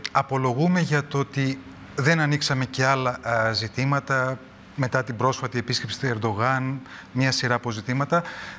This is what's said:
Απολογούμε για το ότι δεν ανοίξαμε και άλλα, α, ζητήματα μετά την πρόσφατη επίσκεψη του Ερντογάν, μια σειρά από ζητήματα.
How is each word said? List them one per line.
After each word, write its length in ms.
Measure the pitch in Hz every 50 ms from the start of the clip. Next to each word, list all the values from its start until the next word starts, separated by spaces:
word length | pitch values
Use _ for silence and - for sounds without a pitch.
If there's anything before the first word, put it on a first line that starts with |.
| - - -
Απολογούμε 680 | 135 139 - 135 135 131 131 117 131 160 175 180 180
για 240 | 165 - 151 147 139
το 120 | - - 139
ότι 400 | 139 - - 139 139 135 135 - - - - - - - -
δεν 260 | - 127 147 165 165
ανοίξαμε 440 | 151 147 147 147 147 - 143 131 131
και 200 | 120 - - 131
άλλα, 340 | 131 139 131 131 127 123 - - 113
α, 240 | 117 117 110 113 110
ζητήματα 880 | 107 113 107 - - 131 139 143 139 139 - 139 131 127 131 131 127 - - - - - - -
μετά 280 | - 135 120 - 131 127
την 120 | - 120
πρόσφατη 420 | 107 113 131 131 - - 120 - 123
επίσκεψη 420 | 113 - 123 - - 110 - -
του 60 | -
Ερντογάν, 720 | 131 117 107 107 117 104 101 113 127 131 131 131 131 135 135 - - - - - - -
μια 200 | 127 131 135 127
σειρά 220 | - - 123 123
από 160 | 117 - 120
ζητήματα. 520 | 110 107 104 - 127 135 143 - 165 175 170 - - - - - -